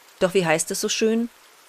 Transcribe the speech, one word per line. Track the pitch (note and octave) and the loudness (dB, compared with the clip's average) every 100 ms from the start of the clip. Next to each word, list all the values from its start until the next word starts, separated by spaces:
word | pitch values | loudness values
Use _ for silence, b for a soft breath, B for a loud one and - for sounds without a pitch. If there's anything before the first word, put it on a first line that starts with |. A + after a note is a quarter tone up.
| - - | -14 -2
Doch | F3+ | 0
wie | G3 E3 | 2 2
heißt | D#3+ - | 0 -2
es | G3 | -4
so | G#3+ | -4
schön? | - A3 A3+ A#3 - - - | 0 0 0 -2 -10 -20 -20